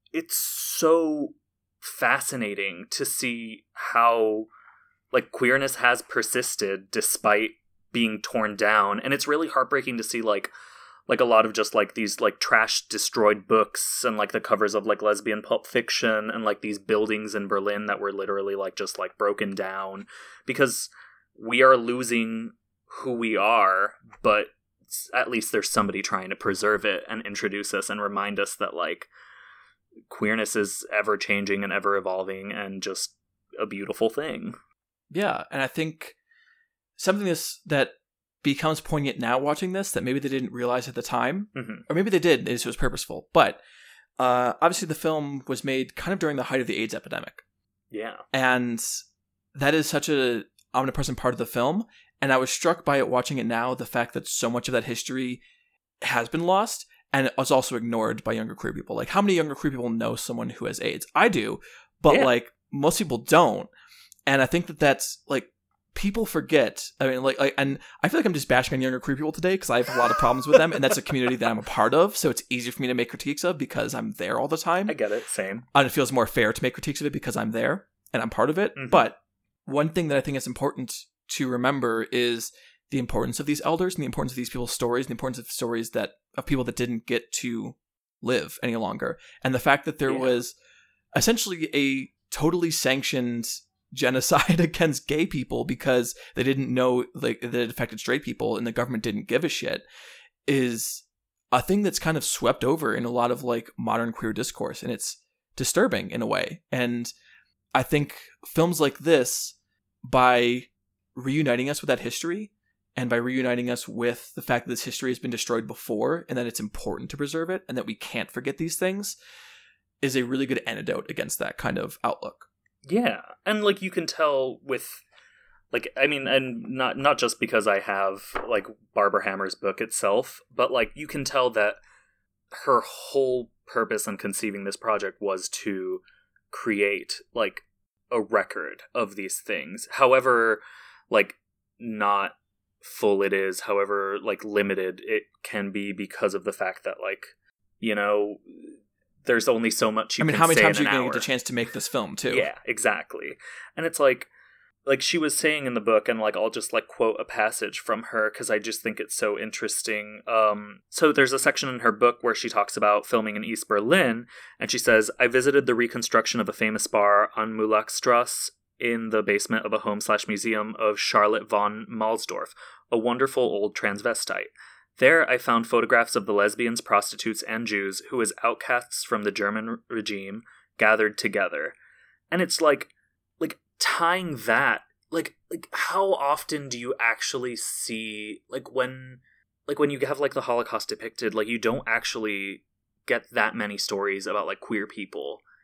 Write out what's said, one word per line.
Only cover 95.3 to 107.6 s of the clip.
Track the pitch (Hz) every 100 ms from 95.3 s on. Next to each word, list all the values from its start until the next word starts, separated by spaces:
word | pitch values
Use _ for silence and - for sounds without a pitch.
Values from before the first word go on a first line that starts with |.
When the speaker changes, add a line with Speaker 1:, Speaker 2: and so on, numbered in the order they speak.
| 147 - 120 143
Speaker 2:
because | 123 139 127 120 - -
they | -
didn't | 127 135 127
know, | 127 127 123 -
like, | - 120 113
that | 120
it | 120 117
affected | - 120 110
straight | - 131
people | 123 - 110 107
and | 117
the |
government | 113 123 113
didn't | 117 104 -
give | 123
a | 156
shit | - - - _ - - - - _ -
is | 135 123 113 - - _ _ _ _ -
a | 123
thing | - 202
that's | 196 -
kind | 160 160
of |
swept | - - 139 127
over | 123 156 131 -
in | 120
a |
lot | 120 120
of, | 117
like, | 123 117 - -
modern | 113 113 117
queer | - 113
discourse. | 107 123 - - -
And | 123
it's | 117 - - _ _ _ -
disturbing | 127 175 233 104 92
in | 117
a | 110
way. | 98 - - -
And | 131 120 120 120 - _ _ _ _